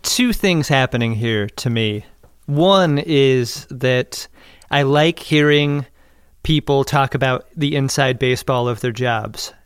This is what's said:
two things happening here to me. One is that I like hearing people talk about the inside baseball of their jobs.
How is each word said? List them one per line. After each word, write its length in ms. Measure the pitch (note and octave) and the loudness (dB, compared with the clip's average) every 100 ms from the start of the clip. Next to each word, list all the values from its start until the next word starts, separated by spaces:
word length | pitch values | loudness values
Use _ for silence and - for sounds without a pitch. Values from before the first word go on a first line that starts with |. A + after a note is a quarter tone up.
two 300 | - - B3 | -4 0 0
things 360 | G3+ G3 E3+ C#3 | 2 0 0 0
happening 460 | C#3 B2+ A#2+ A#2 | 0 0 0 -2
here 340 | A2+ A#2 A2 G2+ | -2 -2 -2 -4
to 220 | - B2+ | -4 -4
me. 340 | A#2 A2 G#2 - - - _ - | -2 -2 -4 -10 -20 -20 _ -4
One 520 | C#3+ F3+ G3 F3 C#3+ | 2 4 4 4 0
is 680 | D3 D3 C3+ C3 A#2 - - | 2 4 4 2 0 -8 -14
that 560 | C3 B2+ B2+ B2 - - - - - - | -4 0 0 -2 -10 -16 -20 -20 -20 -4
I 120 | D3 | 0
like 360 | C#3 D3 D#3+ E3+ | 2 4 2 0
hearing 680 | - D3+ D3 D3 D3 C#3+ C3 _ _ _ _ _ | 0 2 4 2 2 -2 -6 _ _ _ _ _
people 420 | - D#3 - C#3 | -2 0 2 0
talk 300 | C3 D3 C3+ | 0 0 0
about 320 | C3 C3 B2+ - - | 0 -2 -2 -6 -4
the 200 | C#3+ D3 | -2 0
inside 420 | C3+ - C3+ B2 | -2 0 -2 0
baseball 500 | B2+ B2+ - B2 B2 | 0 -2 -2 -2 -2
of 120 | A2+ | -4
their 120 | B2+ | -6
jobs. 600 | A2 B2 A2+ A2 - - - | -4 -2 -2 -6 -12 -14 -16